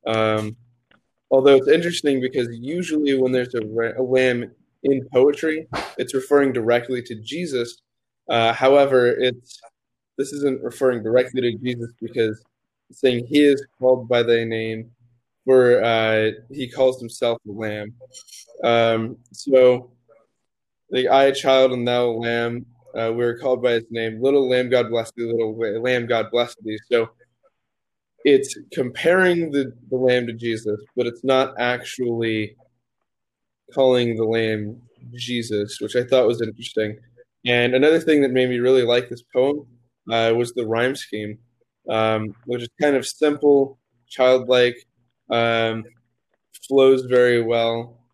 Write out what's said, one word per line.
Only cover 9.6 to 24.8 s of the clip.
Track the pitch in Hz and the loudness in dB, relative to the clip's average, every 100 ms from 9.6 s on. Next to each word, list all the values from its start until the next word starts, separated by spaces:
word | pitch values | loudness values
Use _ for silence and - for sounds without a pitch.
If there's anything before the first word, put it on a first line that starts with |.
| - _ _ _ _ - | -20 _ _ _ _ -10
this | 135 | -8
isn't | 143 143 131 | -4 -4 -4
referring | - 120 131 123 | -8 -2 0 0
directly | 107 123 123 127 | 0 0 0 -2
to | 120 104 | -4 -4
Jesus | 123 120 117 _ | -8 -8 -12 _
because | 113 120 110 107 _ _ _ _ _ | -10 -2 -2 -4 _ _ _ _ _
it's | - | -2
saying, | 131 123 120 | 0 0 0
"He | 147 | 4
is | 147 139 143 _ | 4 2 -4 _
called | 127 127 117 | 0 2 2
by | 120 | 0
thy | 117 117 | 2 0
name," | 113 113 113 113 117 _ _ _ _ _ | 0 -6 -6 -8 -12 _ _ _ _ _
for, | - 131 123 120 | 2 4 6 4
uh, | 117 113 110 110 110 110 120 | 2 0 2 0 0 -4 -14
he | 139 123 | -12 -10
calls | - 131 123 | 0 0 0
himself | 117 - 120 117 | -12 -4 -4 -4
the | 107 | -8
lamb. | 101 110 107 107 - - - - - - - | -10 -8 -8 -12 -16 -20 -20 -20 -20 -20 -6
Um, | - 117 113 113 113 - _ | 0 2 2 0 -4 -12 _
so, | - - 131 127 123 - _ _ _ _ _ _ _ _ _ _ | -14 2 6 6 4 -4 _ _ _ _ _ _ _ _ _ _
like, | 127 127 | -2 2
"I, | 135 | 4
a | 139 | 4
child, | 135 139 135 131 | 2 2 4 4
and | 123 120 | 2 -2
thou, | 123 123 | 0 0
a | |
lamb, | 113 117 117 117 120 - _ _ | -2 -4 -2 -4 -8 -14 _ _
uh, | - 113 | -6 -4
we | 117 | -2
are | 120 117 | -2 -2
called | 135 123 | -2 0
by | 123 | 0
his | 117 113 | 0 -4
name. | 113 113 110 | -6 -6 -2
Little | 131 143 131 | 0 2 2
lamb, | 127 127 | 0 2
God | 127 | 0